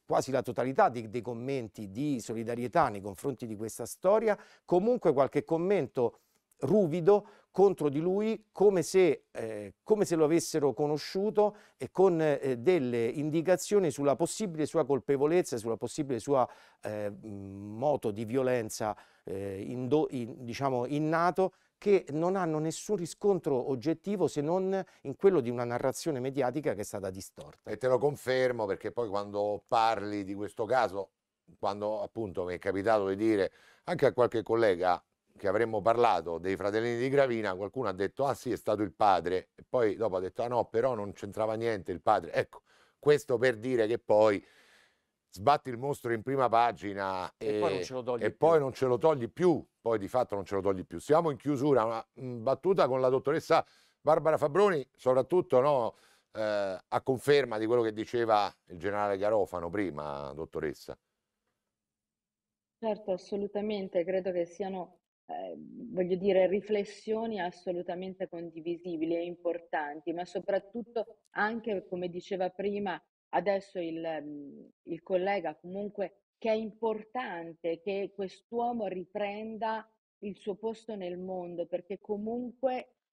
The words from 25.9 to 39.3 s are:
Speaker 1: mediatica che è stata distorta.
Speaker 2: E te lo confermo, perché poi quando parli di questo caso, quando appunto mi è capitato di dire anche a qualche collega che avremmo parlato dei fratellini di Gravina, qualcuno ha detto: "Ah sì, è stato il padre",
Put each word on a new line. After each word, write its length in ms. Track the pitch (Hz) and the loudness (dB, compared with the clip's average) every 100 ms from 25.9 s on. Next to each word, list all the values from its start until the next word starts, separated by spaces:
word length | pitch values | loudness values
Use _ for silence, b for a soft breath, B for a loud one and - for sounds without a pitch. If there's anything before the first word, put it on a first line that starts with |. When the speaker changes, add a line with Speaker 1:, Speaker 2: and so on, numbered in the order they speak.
| - 165 135 | -2 -4 -4
Speaker 1:
mediatica 560 | 131 135 127 147 147 98 | -2 -2 -2 -2 -2 -4
che 60 | |
è 20 | |
stata 260 | 101 104 95 | -6 -8 -8
distorta. 600 | 95 - - - - 110 | -10 -12 -16 -18 -16 -10
Speaker 2:
E 60 | 107 | -4
te 100 | 127 | 2
lo 100 | 127 | 2
confermo, 680 | 143 117 127 127 127 120 104 | 2 -2 -2 2 2 0 -2
perché 260 | 92 107 | -4 -6
poi 160 | 120 117 | -6 -4
quando 560 | 101 101 101 104 101 - | -4 -4 -2 -2 -4 -2
parli 600 | 117 113 107 104 104 95 | 2 2 2 -2 -4 -6
di 100 | 98 | -8
questo 300 | 101 - 107 | -8 -6 0
caso, 460 | 127 107 98 95 _ _ _ _ _ | 2 2 -2 -10 _ _ _ _ _
quando 440 | 104 101 104 107 | -6 -4 -4 -4
appunto 420 | 104 - 101 87 | -6 -6 -6 -4
mi 100 | 90 | -4
è 60 | 87 | -4
capitato 480 | 98 95 98 110 98 | -4 0 2 4 2
di 80 | 98 | 2
dire 360 | 110 104 87 b b b b | 2 4 2 b b b b
anche 200 | 180 131 | 2 2
a 80 | |
qualche 300 | 113 117 113 | 4 2 0
collega 580 | 101 113 110 87 90 87 - _ _ - | 0 2 4 4 2 0 -4 _ _ -6
che 100 | 98 | -2
avremmo 340 | 104 113 110 | 0 0 0
parlato 560 | 95 113 117 90 82 82 | 2 4 4 2 -2 -4
dei 200 | 90 92 | -2 -2
fratellini 400 | 101 107 117 117 | -2 -2 -2 -2
di 100 | 131 | 0
Gravina, 480 | 139 135 113 107 92 | 2 2 0 -2 -4
qualcuno 320 | 101 131 110 | -6 -4 -4
ha 60 | |
detto: 320 | 92 98 - 135 | -2 -2 -2 -2
"Ah 80 | |
sì, 180 | 117 127 | -2 -4
è 60 | 95 | -4
stato 240 | - 107 | 0 0
il 100 | 104 | 0
padre", 600 | - 107 90 85 | 2 4 4 2